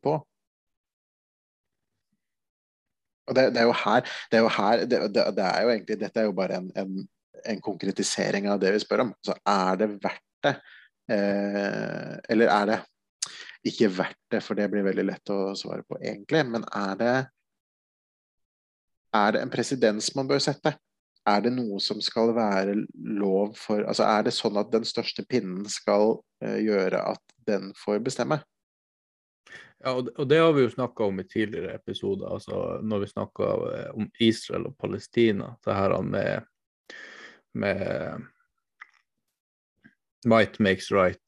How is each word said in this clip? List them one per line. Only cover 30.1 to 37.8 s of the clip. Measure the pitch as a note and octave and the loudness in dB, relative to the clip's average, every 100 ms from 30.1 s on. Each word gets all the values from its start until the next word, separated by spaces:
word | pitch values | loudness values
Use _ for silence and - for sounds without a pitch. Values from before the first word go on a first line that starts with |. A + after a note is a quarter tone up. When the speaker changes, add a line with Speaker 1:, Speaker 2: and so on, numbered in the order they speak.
| - | -2
Speaker 2:
og | C3+ | 4
det | D#3+ | 6
har | E3 C#3+ | 6 6
vi | |
jo | A#2+ | 4
snakket | C3+ B2 - | 2 -4 -2
om | G#2 F#2+ | -2 -2
i | F#2 | -4
tidligere | A2+ G#2+ G#2+ F#2+ - | -2 -2 -2 -8 -8
episoder, | - G#2 G2+ G2 F#2+ G2 | -10 -6 -4 -4 -4 -8
altså | G2+ F#2+ F2 F2 | -6 -6 -4 -4
når | G#2+ G#2 | -4 -2
vi | G2+ | -4
snakket, | G#2 G2+ - G#2 G2 - | -6 -6 -2 -2 0 -4
eh, | - - A2+ | -6 -8 -8
om | G#2 - A2+ | -6 2 4
Israel | A2 - F2+ E2+ | 4 -2 -6 -6
og | - | -8
Palestina, | G2+ G2+ - A#2 A2+ G2 - A#2+ G#2+ | -8 -8 -2 4 4 4 -4 -8 -4
det | G2+ | 0
her | G2 F2+ F#2+ | 2 2 0
med, | G2 G2+ G2 - _ _ _ - - - - - - _ A#2 | -2 -2 -4 -8 _ _ _ -20 -20 -20 -20 -20 -20 _ -4
med | G2+ F#2+ | -2 -2